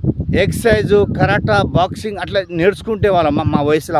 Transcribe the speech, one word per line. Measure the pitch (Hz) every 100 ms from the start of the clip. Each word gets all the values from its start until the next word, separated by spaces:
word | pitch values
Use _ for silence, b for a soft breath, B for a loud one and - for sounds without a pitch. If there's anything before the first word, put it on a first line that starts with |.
| - - - 160
ఎక్సర్సైజ్, | 185 - 233 214 196 202 202 -
కరాటా, | 185 202 208 208 190 139
బాక్సింగ్ | 185 - 220 196
అట్లా | 180 202 175 175
నేర్చుకుంటే | 185 185 - 214 202
వాళ్ళం | 180 156 147
మా, | 151
మా | 151 147
వయసులో. | 156 - 160